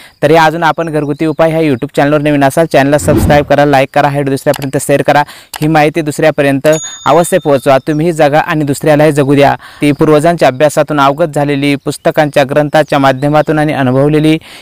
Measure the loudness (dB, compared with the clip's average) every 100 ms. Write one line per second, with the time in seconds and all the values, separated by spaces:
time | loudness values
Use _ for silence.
0 | -20 _ 0 2 2 0 -2 -2 -4 -4
1 | -4 -4 -4 0 0 2 -2 -2 -4 -2
2 | 0 0 0 0 0 0 0 0 2 0
3 | 0 0 2 2 2 2 2 2 0 0
4 | 0 -2 -4 -2 -2 -4 -4 -6 -2 0
5 | 2 0 -2 -10 -20 -6 -2 0 0 -2
6 | -6 -2 -2 0 -2 0 0 0 -4 -8
7 | 0 0 2 -2 0 0 2 0 0 -2
8 | -2 0 0 0 -2 -4 -2 -2 0 2
9 | 2 2 0 2 2 0 -10 -4 -2 0
10 | 2 2 2 2 0 2 0 0 -2 0
11 | 0 0 -4 -2 -2 -2 -2 -2 -6 -4
12 | -2 0 0 0 0 0 0 0 0 0
13 | 0 0 0 0 0 -2 -2 -2 -2 0
14 | 0 2 0 -2 -6 -20